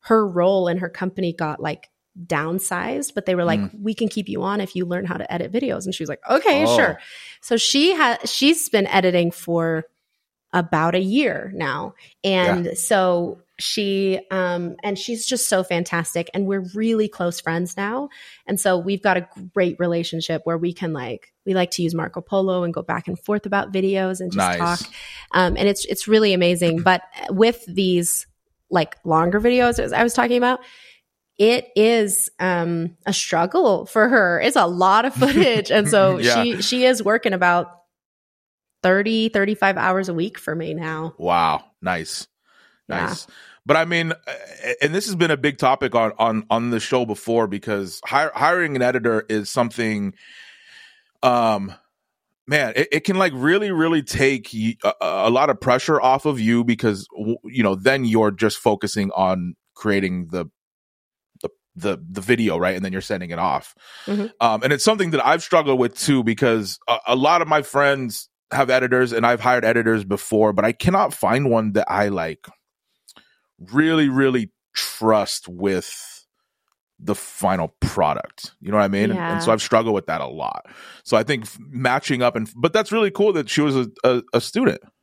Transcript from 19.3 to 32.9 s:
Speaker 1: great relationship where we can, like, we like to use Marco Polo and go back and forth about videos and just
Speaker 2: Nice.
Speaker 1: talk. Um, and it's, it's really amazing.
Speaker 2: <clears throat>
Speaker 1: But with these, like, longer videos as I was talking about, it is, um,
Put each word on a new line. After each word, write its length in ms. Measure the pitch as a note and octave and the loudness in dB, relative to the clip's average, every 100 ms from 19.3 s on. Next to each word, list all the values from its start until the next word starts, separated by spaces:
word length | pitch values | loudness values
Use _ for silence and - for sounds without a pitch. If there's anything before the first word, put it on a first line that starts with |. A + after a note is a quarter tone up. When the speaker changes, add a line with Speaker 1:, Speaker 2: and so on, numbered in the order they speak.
| - F#3 | -18 -8
Speaker 1:
great 240 | - F3+ - | -2 0 0
relationship 640 | F3 E3+ E3+ E3 D#3+ D#3+ E3+ | -2 -2 -4 -6 -4 -4 -4
where 120 | E3+ | -2
we 160 | F3 | -4
can, 180 | F3 E3+ | -4 -6
like, 420 | D#3 B2 A2+ _ _ - | -6 -8 -10 _ _ -2
we 80 | |
like 160 | F#3 F3+ | 0 0
to 120 | - | -2
use 100 | E3 | -2
Marco 260 | E3 E3 F3 | -2 -6 -8
Polo 420 | F3 G3 F#3+ F3+ | -2 0 0 0
and 100 | F3 | -2
go 80 | E3+ | -4
back 260 | F3 E3+ F3 | -4 -6 -4
and 120 | F3+ | -10
forth 260 | - G#3 G3+ | -4 -4 0
about 260 | G3 - | -2 -2
videos 500 | F#3+ F#3+ G3 F#3 F#3 | -2 0 0 -2 -4
and 100 | F3+ | -6
just 60 | F#3+ | 0
Speaker 2:
Nice. 200 | F#3 F3 | 0 0
Speaker 1:
talk. 340 | E3+ F3 - - - - - | -2 -2 -6 -16 -20 -20 -2
Um, 220 | F3 F3+ - | 2 2 2
and 120 | G3+ | 0
it's, 180 | G3 - | 0 -4
it's 220 | G3 - | -6 2
really 260 | A3 G#3+ | 4 4
amazing. 480 | F#3 F3 F3 F3 E3 | 4 2 2 2 2
Speaker 2:
<clears throat> 20 | |
Speaker 1:
But 200 | F3 F3+ - - - | 2 2 -2 -14 -6
with 340 | F#3+ A3+ A#3 - | 2 2 2 -6
these, 580 | F3 F#3+ F3 F3 - - _ _ _ _ | -2 2 2 0 -4 -8 _ _ _ _
like, 240 | F3+ D#3 - E3+ | -2 -2 -6 0
longer 340 | D#3+ E3+ G3+ | 2 2 2
videos 380 | A#3 B3 A#3+ A#3 | 2 4 2 0
as 160 | - | -2
I 80 | - | 0
was 100 | A#3 A#3 | 0 2
talking 220 | A#3+ B3 | 2 2
about, 240 | B3 B3+ - - - - _ _ _ _ | 2 0 -6 -20 -20 -20 _ _ _ _
it 300 | G#3+ A#3+ - - | 2 2 0 2
is, 520 | G#3+ A#3 G#3 F#3+ - _ | 4 4 0 -2 -4 _
um, 580 | F#3 F3 E3+ E3+ E3 | -2 0 0 -2 -4